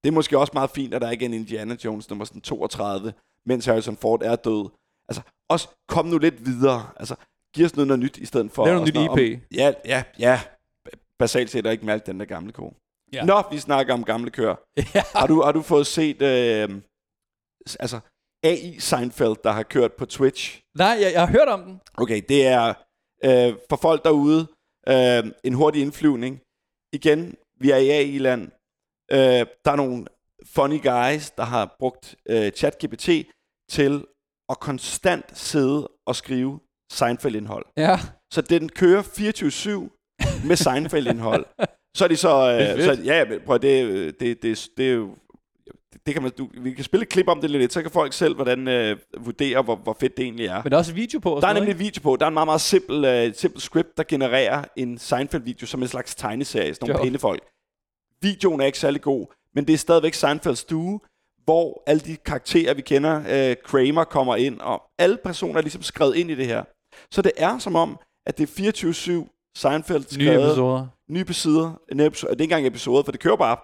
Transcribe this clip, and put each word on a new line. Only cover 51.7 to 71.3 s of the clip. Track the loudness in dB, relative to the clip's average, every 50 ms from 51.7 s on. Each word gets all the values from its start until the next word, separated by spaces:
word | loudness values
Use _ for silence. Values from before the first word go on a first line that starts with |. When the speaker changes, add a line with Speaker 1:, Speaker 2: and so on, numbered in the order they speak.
| -2 -2 -6
Speaker 2:
ikke? | -8 -8
Speaker 1:
video | -2 0 0
på. | 2
Der | 2 2
er | 0
en | 2
meget, | 2 2 2
meget | 2 0
simpel, | 2 2 2 2 2 2 -2 0 2
øh, | 2 4 2 2 0 -2
simpel | -2 -4 -4 -4 -4
script, | -16 -2 -2 -2 -2 0 _
der | -6 -4 -2
genererer | -2 -2 0 2 2 2 2 2 0 -2 -4 -8 _
en | -8 -6 -6 -8 -10
Seinfeld-video | -4 -2 -2 -2 -2 -4 -6 -6 -6 -8 -12 -10 -12
som | -10 -6 -6
en | -6 -6
slags | -6 -10 -10 -10 -12
tegneserie, | -8 -6 -6 -4 -4 -6 -4 -2 -2 -2 -2 -4
sådan | -6 -4 -2
nogle | -2 0
Speaker 2:
Jo. | 0
Speaker 1:
pindefolk. | -2 -2 0 0 0 -2 -2 _ _ _ _ _ _ _ _ _ _ _ _ _ _ _ _
Videoen | -4 -4 -2 2 0 0 2 2
er | 0
ikke | 0 0 0
særlig | -2 0 -2 0
god, | -2 -2 -2 -2 -4 -8 _ _ _ _ _
men | -4 2
det | 2 2
er | 2
stadigvæk | 4 4 4 4 4 2 -2
Seinfelds | 0 0 0 0 0 -2 -4 -4 -4
stue, | -4 -6 -6 -4 -4 -6 -8 -8 _ _ _ _ _ _ _ _ _
hvor | 2 2 2 2 0 -4 -8 _
alle | 0 0 0
de | 0 -4 -14
karakterer, | -10 _ -6 -6 -6 _ 2 2 2 2 2 -2
vi | -2
kender, | -2 0 0 2 2 2 0 -2 -2 -2 0 2 2 2
øh, | 0 -2 _
Kramer | -2 2 2 4 4 2 0 0
kommer | 0 0 -2 0 2 2
ind, | 0 0 0 -2 -6
og | -6 -6 -6 -6 _ _ _ 2
alle | 2 2 2 0 -4
personer | -10 -8 -6 -6 -2 -2 -2
er |
ligesom | -2 -2 -6 -10
skrevet | -12 -12 -2 0 2 2 2
ind | 0 -2 -2
i | -4
det | -6 -4
her. | -4 -4 -6 -6 _ _ _ _ _ _ -20 -20 _
Så | -4 0
det | 2 2 2
er | 2 0 0 0 -2
som | -6 -2 2
om, | 2 2 0 -2 -12 _ _ _ _ _
at | -8 -2 -2
det | -4 -4
er |
fireogtyve | -2 -2 -2 -2 -2 0 -4 -4 -4
syv | -4 -4 -4 -4 -4 -4 -8 _ _ _ _ _
Seinfeld | -2 -2 0 0 0 -4 -2 -4 -4 -4 -4 -4 0
Speaker 2:
Nye | 2
Speaker 1:
skrevet. | 4 4 4 4
Speaker 2:
episoder. | 4 2 2 2 0 0 -2 -4 -10 _ _ _ _
Speaker 1:
Nye | -6 -6
episoder. | -4 -4